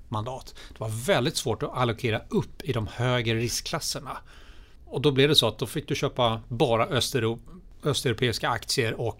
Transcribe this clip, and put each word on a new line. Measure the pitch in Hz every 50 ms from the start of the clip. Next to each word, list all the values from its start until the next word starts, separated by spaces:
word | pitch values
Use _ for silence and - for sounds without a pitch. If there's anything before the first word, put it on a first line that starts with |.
| - -
mandat. | 113 107 107 127 131 127 - - - - - -
Det | - -
var | 110 113
väldigt | 107 113 127 190 190 131 120 160 -
svårt | - - 123 101 -
att | 147 -
allokera | - 135 127 117 110 - - 113 107 - - -
upp | - 190 - - - -
i | - 147
de | 113 117 107 87
högre | - - 123 127 123 123 110 117 113 113
riskklasserna. | 123 113 - - - - - 156 - - - 123 123 131 135 - - - - - - - - - - - - - -
Och | - - 135
då | 123 147
blev | 131 135 139 151
det | 143
så | - 120 110
att | - -
då | 131
fick | - - 156 - -
du | 113
köpa | - 151 - - - 123 113 113 110 - -
bara | 123 117 156 120 117 110 120
Östero-, | - 156 117 - - - 123 113 113 117 120 - - - - - - - - -
östeuropeiska | 151 123 - - 131 110 - 127 120 104 - - 139
aktier | 120 113 - - - 135 113 110 - -
och | 120 110 -